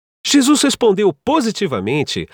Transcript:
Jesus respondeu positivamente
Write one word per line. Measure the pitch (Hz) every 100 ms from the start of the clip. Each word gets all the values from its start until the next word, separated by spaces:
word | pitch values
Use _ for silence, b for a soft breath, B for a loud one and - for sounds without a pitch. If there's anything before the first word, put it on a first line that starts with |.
| _ _
Jesus | - 285 254 294
respondeu | 277 - 233 190 202
positivamente | - - 311 226 - 180 110 98 147 135 - -